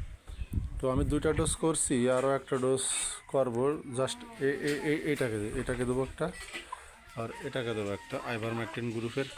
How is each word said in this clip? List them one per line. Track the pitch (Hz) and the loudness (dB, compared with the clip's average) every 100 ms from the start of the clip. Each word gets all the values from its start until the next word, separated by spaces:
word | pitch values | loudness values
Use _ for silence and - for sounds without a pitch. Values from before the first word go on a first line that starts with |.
| - - - - - - - - | -6 -10 -12 -8 -4 -2 -2 -2
তো | 131 | 2
আমি | 131 | 2
দুইটা | 143 147 156 | 4 2 2
ডোজ | 151 156 | 2 2
করছি, | - 160 156 - 131 123 | 2 2 2 2 4 4
আরও | 127 135 | 4 4
একটা | 139 - 135 | 2 0 2
ডোজ | 131 131 - - - - - | 4 2 2 -2 -2 -6 -2
করব। | 143 127 117 135 151 139 123 | 2 4 4 2 2 -2 0
Just | 131 - - - | 0 0 -10 -2
এ-, | |
এ-, | 139 143 151 143 151 | 0 2 0 0 2
এ-, | 151 160 | 2 2
এটাকে | 147 131 110 | 2 2 0
দে-, | 104 127 | -2 -2
এটাকে | 120 123 | -2 0
দেবো | 123 127 | 2 2
একটা, | 131 - 160 - - - - - - - - - | 0 -2 -4 -4 -10 -12 -12 -14 -14 -20 -14 -6
আর | 113 - | -6 -6
এটাকে | 139 131 117 | -4 -2 0
দেবো | 107 101 | 0 0
একটা | 101 - 147 | -2 -4 -6
ivermectin | 127 117 113 117 110 - 117 | -4 -2 -2 -2 -2 -2 -2
গ্রুপের, | 113 113 123 135 | -2 -2 -2 -4